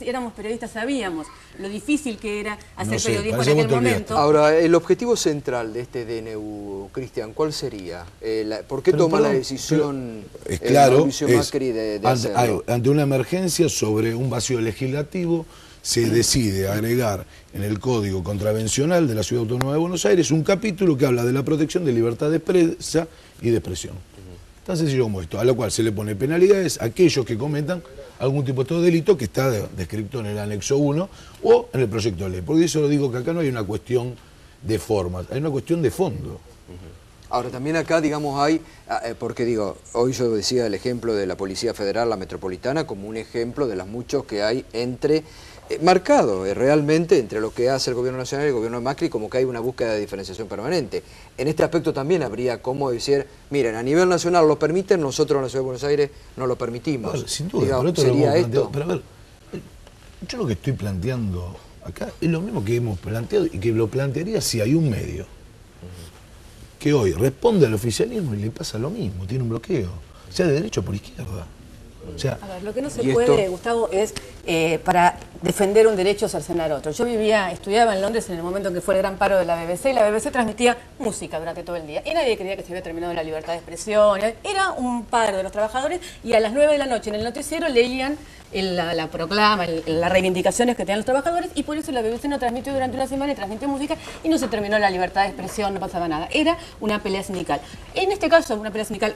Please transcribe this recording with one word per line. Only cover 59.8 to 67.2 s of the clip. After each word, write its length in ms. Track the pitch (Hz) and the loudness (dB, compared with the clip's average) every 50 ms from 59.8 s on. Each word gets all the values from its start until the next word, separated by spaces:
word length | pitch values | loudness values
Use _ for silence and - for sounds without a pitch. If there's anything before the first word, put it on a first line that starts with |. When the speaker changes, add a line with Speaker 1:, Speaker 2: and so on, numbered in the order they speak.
| - - - - - - - - 180 - | -20 -20 -20 -20 -20 -20 -18 -16 -14 -12
Speaker 2:
yo 100 | - 240 | -6 -4
lo 80 | 202 | -2
que 60 | 123 | -2
estoy 200 | 101 - - 139 127 | -2 -2 -2 -4 -4
planteando 800 | 92 98 101 95 90 92 127 131 123 113 98 90 87 87 - - - - - - - - | -4 -4 -6 -4 -4 -4 -4 -4 -2 -4 -4 -4 -6 -8 -10 -12 -16 -18 -20 -20 -18 -16
acá 280 | - - - 220 - - - | -16 -12 -10 -10 -10 -6 -4
es 100 | 165 170 | -2 0
lo 100 | 165 160 | 0 -2
mismo 240 | 185 226 233 147 98 | -4 -4 -4 -4 -2
que 120 | 104 120 | 0 0
hemos 200 | 120 120 110 98 85 | 0 0 -2 -4 -6
planteado 440 | - 92 110 117 120 - 104 104 - | -6 -6 -6 -6 -4 -2 0 0 0
y 120 | - - 92 | 0 -2 -2
que 140 | 104 117 | -2 0
lo 160 | 110 110 113 101 | 2 2 0 0
plantearía 520 | - 131 139 139 117 147 170 214 226 170 | 0 -2 -2 -2 -2 -4 -4 -2 -2 -2
si 200 | - - - 113 | -2 -2 -2 0
hay 120 | 104 117 | 2 2
un 160 | 151 165 160 139 | 2 4 2 2
medio 380 | 101 78 73 73 76 78 87 - - - - - - - - - - - 87 90 90 87 82 - - - - - - - - - - - - - - - | 0 -2 -4 -6 -8 -8 -10 -12 -16 -20 -20 -20 -20 -20 -20 -20 -20 -20 -18 -18 -16 -16 -18 -18 -20 -20 -20 -20 -20 -20 -20 -20 -20 -20 -20 -20 -18 -4
que 140 | - 147 | 0 2
hoy 200 | 147 135 107 92 | 4 4 4 2
responde 540 | 76 82 | 2 2